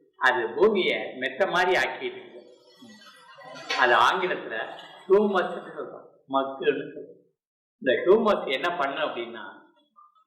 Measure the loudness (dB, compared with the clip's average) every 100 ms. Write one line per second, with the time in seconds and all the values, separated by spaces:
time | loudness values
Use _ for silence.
0 | _ 0 0 2 -2 2 4 4 0 -2
1 | -6 -6 -6 -2 -2 0 2 2 0 -4
2 | -8 -10 -16 -20 -20 -20 _ _ -20 -20
3 | -20 -20 -20 -20 -18 -14 -6 2 6 6
4 | 6 4 -2 -4 -6 -8 -8 -12 -18 -6
5 | 4 4 4 2 -2 -6 -12 -12 -12 -14
6 | -20 _ -4 -2 -2 -2 -2 -2 -4 -12
7 | -16 -20 _ _ _ _ _ -6 -2 2
8 | 4 4 4 0 -2 -4 -2 -2 -4 -2
9 | -4 -6 -10 -10 -14 -18 _ _ _ _
10 | _ _